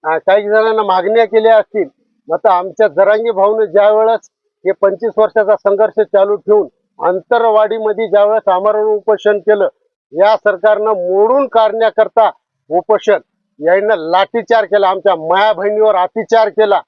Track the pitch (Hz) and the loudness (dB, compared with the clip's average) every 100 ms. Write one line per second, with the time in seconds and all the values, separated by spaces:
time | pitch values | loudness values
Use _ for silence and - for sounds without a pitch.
0 | 156 160 - 202 208 214 220 220 208 185 | -4 -2 0 0 2 0 0 -2 -2 -2
1 | 180 226 220 220 220 220 - 214 180 _ | 0 0 0 0 2 2 0 -6 -6 _
2 | _ _ - 170 220 180 185 170 214 151 | _ _ -8 -2 0 0 -4 -2 -2 2
3 | 196 214 233 190 202 220 208 185 208 214 | 2 2 -2 0 0 0 0 2 2 2
4 | 220 220 _ _ _ _ 180 190 196 190 | 0 -2 _ _ _ _ -6 -2 -2 -2
5 | 226 - 131 220 202 208 202 196 220 220 | -4 -2 0 0 0 0 0 0 0 0
6 | 202 202 202 208 - 208 - _ _ - | -2 0 0 -2 0 0 0 _ _ -6
7 | 170 185 _ 233 226 214 214 220 214 208 | -4 -4 _ 0 0 0 -2 -2 -4 -4
8 | 220 202 208 220 202 185 202 214 214 208 | -2 0 2 0 0 0 0 -2 -2 -2
9 | 220 208 208 208 190 208 180 _ _ _ | -2 0 0 0 0 0 -2 _ _ _
10 | _ 147 202 220 214 190 214 214 214 202 | _ 0 0 2 -2 0 0 0 -2 -4
11 | 180 190 214 269 269 233 220 220 226 214 | -2 0 2 0 0 0 0 0 -2 0
12 | 214 - 208 - _ _ _ 170 175 208 | 0 2 0 -2 _ _ _ -4 0 -2
13 | - 185 _ _ _ _ 160 190 208 196 | 0 -2 _ _ _ _ -2 0 0 -4
14 | 160 180 196 233 202 233 190 202 190 190 | -2 -2 -2 -6 -2 -2 0 0 0 0
15 | 196 170 160 185 214 185 202 214 214 185 | -2 -2 -2 0 0 -2 -4 0 0 0
16 | 180 220 202 226 214 214 214 185 | -2 -6 -2 0 0 0 0 0